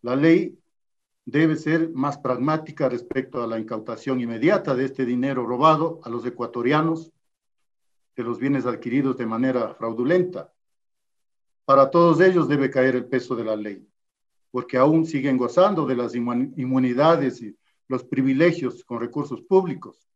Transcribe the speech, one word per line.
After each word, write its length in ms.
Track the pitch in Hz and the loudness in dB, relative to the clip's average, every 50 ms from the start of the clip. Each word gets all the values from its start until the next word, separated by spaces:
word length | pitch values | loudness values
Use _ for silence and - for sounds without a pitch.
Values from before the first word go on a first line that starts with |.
La 140 | - 120 127 | -4 -2 -2
ley 420 | 139 147 165 165 180 170 - - _ _ _ _ _ _ _ _ _ _ _ _ _ _ | 2 4 6 6 4 2 -2 -8 _ _ _ _ _ _ _ _ _ _ _ _ _ _
debe 300 | - 123 147 160 160 156 | -4 0 2 2 2 2
ser 360 | 156 - 156 160 165 165 160 | 0 -2 0 0 0 0 -2
más 280 | 165 131 135 143 143 - | -2 -4 -4 -4 -4 -4
pragmática 720 | - 131 127 117 127 151 156 160 156 - 151 - 147 131 | -4 -4 -2 0 0 -2 -2 -2 -4 -10 -6 -4 -2 -2
respecto 540 | 123 120 - - - 135 131 - - 127 | -2 -4 -8 -6 -6 -6 -6 -6 -6 -6
a 40 | 120 | -6
la 140 | 113 113 113 | -4 -6 -6
incautación 600 | 110 110 117 110 107 - 113 - - 139 135 127 | -6 -6 -8 -10 -8 -10 -12 -8 -6 -4 -4 -4
inmediata 540 | 120 117 117 110 120 170 208 190 - 151 135 | -4 -6 -6 0 2 2 2 2 0 -2 -2
de 120 | 123 135 | -2 -2
este 180 | 135 135 - 131 | -4 -4 -4 -4
dinero 420 | 117 123 123 127 139 135 127 120 | -2 -2 -2 -2 -2 -2 -4 -4
robado 540 | 110 127 123 151 160 156 151 160 165 165 - | -4 -2 2 4 4 4 4 2 -4 -4 -8
a 80 | - 117 | -10 -8
los 160 | 117 120 117 | -8 -6 -6
ecuatorianos, 880 | 123 - - 120 117 - 120 117 143 147 151 160 165 165 160 - - _ _ _ _ _ _ _ _ _ _ _ _ _ _ _ _ _ _ _ _ _ | -8 -6 -6 -10 -8 -6 -4 0 2 2 2 2 0 -2 -4 -8 -16 _ _ _ _ _ _ _ _ _ _ _ _ _ _ _ _ _ _ _ _ _
de 80 | - 117 | -10 -6
los 160 | 117 120 - | -6 -6 -4
bienes 260 | 127 143 143 135 120 | -2 -2 -2 -2 -2
adquiridos 500 | 123 110 - - 120 120 139 139 135 127 | -4 -6 -6 -6 -2 -2 0 0 0 -2
de 100 | 131 139 | -2 -4
manera 480 | 113 113 113 127 131 127 127 113 - - | -4 -2 -2 0 0 0 0 -2 -4 -6
fraudulenta. 760 | - - 190 110 113 123 135 175 185 180 180 - - - _ _ _ _ _ _ _ _ _ _ _ _ _ _ _ _ _ _ _ _ _ _ _ _ | -8 -8 -6 -4 -2 0 2 2 2 2 0 -6 -12 -14 _ _ _ _ _ _ _ _ _ _ _ _ _ _ _ _ _ _ _ _ _ _ _ _
Para 260 | - 135 135 135 135 | 4 6 6 6 6
todos 300 | - 170 170 170 160 151 | 6 4 6 6 6 6
ellos 280 | 185 185 185 175 151 127 | 6 6 6 4 2 2
debe 220 | 147 143 135 131 | 0 0 0 0
caer 260 | - 135 127 131 127 | 2 2 2 2 2
el 100 | 127 117 | 0 -4
peso 300 | - - 127 123 - 127 | -2 -4 -4 -2 -4 -6
de 80 | 113 113 | -6 -4
la 120 | 110 110 | -4 -4
ley, 300 | 107 104 104 101 95 - _ _ _ _ _ _ _ _ _ _ _ _ _ | -4 -6 -10 -10 -12 -16 _ _ _ _ _ _ _ _ _ _ _ _ _
porque 260 | - 123 123 - - | -8 -8 -6 -2 2
aún 300 | 127 131 151 160 165 160 | 4 4 4 4 4 2
siguen 320 | 160 - 139 131 143 131 123 | 0 -2 -2 0 0 0 0
gozando 480 | 123 117 - 175 185 208 202 165 147 | 0 0 4 4 4 4 4 0 0
de 100 | 127 131 | -2 -2
las 180 | 120 120 113 - | -2 -4 -4 -4
inmun-, 380 | 123 120 120 120 120 135 147 - | -4 -4 -2 -2 -2 -4 -4 -6
inmunidades 840 | - 127 127 131 131 131 127 120 127 147 160 170 151 139 131 - - | -8 -4 -2 0 2 2 2 2 4 4 4 4 4 0 -4 -4 -6
y 160 | 117 104 - _ _ _ _ _ _ _ | -14 -16 -16 _ _ _ _ _ _ _
los 160 | 131 127 - | -8 -8 -6
privilegios 800 | - - 135 131 135 131 135 165 175 170 170 143 123 120 - _ | -4 -2 0 0 0 2 4 4 2 2 0 -6 -6 -8 -8 _
con 160 | _ 120 113 | _ -8 -8
recursos 420 | 117 - - 147 143 - 131 110 | -8 -6 -6 -6 -6 -6 -8 -12
públicos 680 | - _ 190 190 185 170 - - - 107 - _ _ _ _ | -2 _ 4 4 4 2 -6 -8 -12 -18 -20 _ _ _ _